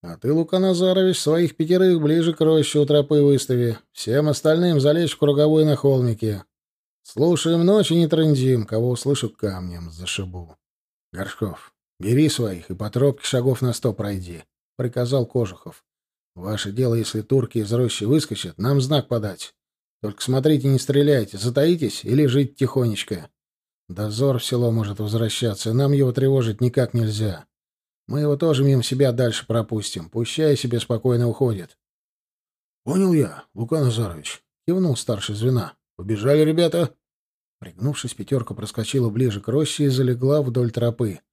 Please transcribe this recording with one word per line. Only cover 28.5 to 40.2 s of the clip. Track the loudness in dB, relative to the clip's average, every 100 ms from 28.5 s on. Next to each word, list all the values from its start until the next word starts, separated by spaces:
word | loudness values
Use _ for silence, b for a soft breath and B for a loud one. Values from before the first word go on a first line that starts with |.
| 2
мимо | 4 2
себя | 0 0 0
дальше | 2 -2 -2 -4
пропустим, | -4 -2 -6 -6 -10 -10
пущай | -6 -6 0 0 2
себе | 0 -4
спокойно | -2 -2 0 0 0
уходит". | 0 -2 -2 -8 _ _ _ _ _ _ _ _ _ _ _
"Понял | -4 0 2
я, | 2 0 -4 -18
Лука | -10 -4 0
Назарович", — | 0 0 -4 -6 -14 -16 _ _ -4
кивнул | 0 0 0
старший | -2 -6 -4
звена. | -4 0 -2 -4 -12 _ -16
"Побежали, | -6 -4 2 2
ребята". | 2 2 0 0 -4 _ _ _ _ _ _ _
Пригнувшись, | -20 -6 -6 -4 -8
пятерка | -10 -4 -4 -4
проскочила | -10 -10 -8 -4 -2 0
ближе | 0 -2 -2
к | -4
роще | -2 -2 0
и | 0
залегла | 2 0 0